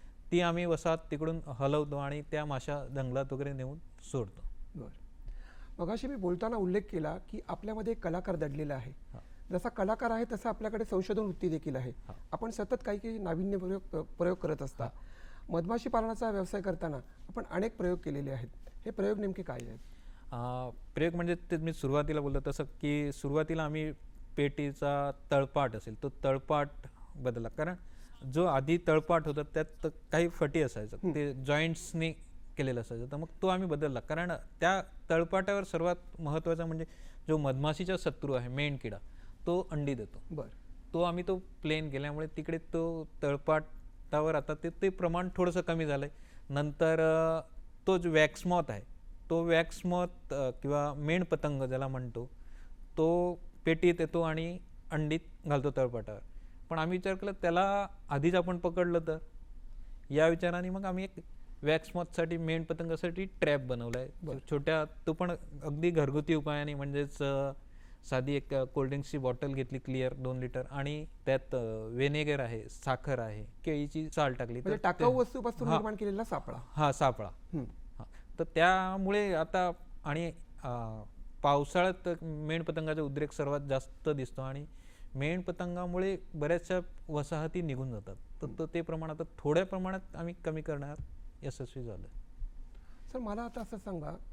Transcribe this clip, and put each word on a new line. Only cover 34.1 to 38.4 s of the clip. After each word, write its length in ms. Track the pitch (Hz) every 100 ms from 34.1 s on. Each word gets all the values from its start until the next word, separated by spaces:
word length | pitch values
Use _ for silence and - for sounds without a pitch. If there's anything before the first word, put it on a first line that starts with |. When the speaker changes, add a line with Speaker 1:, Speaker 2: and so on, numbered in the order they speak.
| 156 180 156 - -
Speaker 1:
त्या 240 | 170 190 - - -
तळपाटावर 540 | 165 170 190 190 202
सर्वात 580 | 190 165 175 175 - -
महत्त्वाचा 440 | 151 156 165 165 165
म्हणजे 200 | 160 160 - - - -
जो 100 | 151
मधमाशीचा 580 | 139 131 151 156 180 180
शत्रू 340 | 160 - 143
आहे 140 | 131